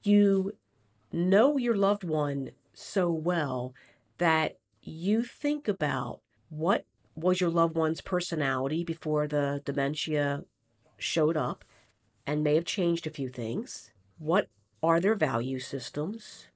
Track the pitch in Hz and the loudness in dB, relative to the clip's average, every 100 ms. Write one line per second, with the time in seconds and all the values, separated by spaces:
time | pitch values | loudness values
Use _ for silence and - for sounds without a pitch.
0 | 202 208 202 196 190 - _ _ _ _ | 6 6 6 4 0 -6 _ _ _ _
1 | _ 165 180 196 269 285 240 208 196 208 | _ 0 4 6 6 2 0 2 2 0
2 | 170 156 143 139 131 - _ - - 202 | 0 0 0 -2 -6 -12 _ -16 -6 0
3 | 175 160 156 175 143 127 127 - - _ | 0 0 0 0 -2 -2 -6 -10 -20 _
4 | _ - 175 160 160 - _ _ - 160 | _ -2 2 2 0 -6 _ _ -16 -6
5 | 180 220 240 - 285 294 254 196 147 135 | 0 0 -2 -4 -2 -2 -2 -2 -2 -2
6 | 131 - _ _ _ 151 160 214 - _ | -4 -10 _ _ _ -4 0 0 -2 _
7 | _ - 170 180 175 165 165 160 156 160 | _ -2 0 2 2 2 2 2 0 -2
8 | - 180 175 156 139 131 135 160 170 160 | -2 -4 -2 -2 0 0 -2 -2 -4 -4
9 | 156 151 151 147 143 143 143 135 139 151 | -2 0 0 0 0 -2 -4 -2 -2 -2
10 | - 151 143 143 - _ _ _ _ _ | -2 0 0 -2 -8 _ _ _ _ _
11 | - - 156 160 127 - - - _ _ | -4 2 2 2 -2 -6 -14 -20 _ _
12 | _ _ - 151 151 151 170 - 170 170 | _ _ -6 0 2 2 2 -2 0 0
13 | 156 151 131 127 113 139 262 - - _ | -4 -6 -8 -6 -4 -4 -6 -12 -16 _
14 | _ - 156 185 - _ _ _ 165 165 | _ -10 0 0 0 _ _ _ 2 2
15 | 185 214 143 120 123 131 - 135 - 147 | 2 2 0 0 -2 -4 -6 -8 -6 -6
16 | 160 220 - - - | -6 -8 -14 -20 -20